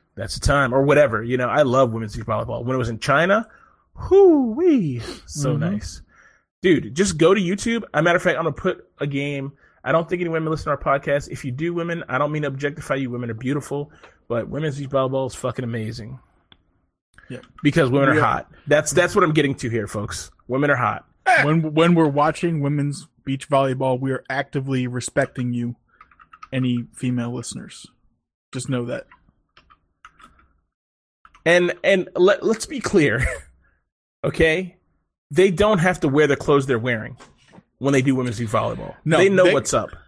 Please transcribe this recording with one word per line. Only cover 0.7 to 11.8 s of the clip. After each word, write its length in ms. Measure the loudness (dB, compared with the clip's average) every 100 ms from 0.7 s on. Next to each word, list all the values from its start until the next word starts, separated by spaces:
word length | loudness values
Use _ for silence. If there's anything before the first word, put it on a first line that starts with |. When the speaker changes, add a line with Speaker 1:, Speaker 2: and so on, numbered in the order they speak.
Speaker 1:
Or 100 | 2
whatever. 400 | 4 6 4 2
You 140 | -2 -2
know, 120 | 0
I 140 | 2
love 300 | 4 4 2
women's 240 | 0 -6 -8
beach 100 | -4
volleyball. 380 | -4 -4 -6
When 100 | -4
it 40 | -2
was 100 | -4
in 100 | -4
China, 480 | 0 2 2 0 -2 _ _ _ _ -14 4
whoo-wee. 920 | 8 8 6 2 0 2 4 2 -4 -8 -14 -12
So 240 | -4 -2
Speaker 2:
Mm-hmm. 100 | 0
Speaker 1:
nice. 420 | -2 -4 -8 -14 -20 _ _ _ _ _
Dude, 320 | 2 2 0
just 220 | -2 -2 4
go 160 | 4
to 80 | 4
YouTube. 440 | 0 -2 -2 -4 -2
As 60 | 0
a 20 |
matter 140 | 2 2
of 60 |
fact, 140 | 2 0
I'm 80 |
gonna 100 | -2
put 320 | -4 -4 -4 -8 -8
a 80 | -6
game. 460 | -4 -4 -6 -10 -14 _ _
I 100 | -2
don't 140 | 0 0
think 140 | -4
any 80 | -2
women 220 | -2 -2
listen 160 | -4 -4
to 40 |
our 40 | -4 -2 -2
podcast. 300 | 0 -4 -4
If 120 | -10
you 80 | -8
do, 200 | -6 -6
women, 320 | -6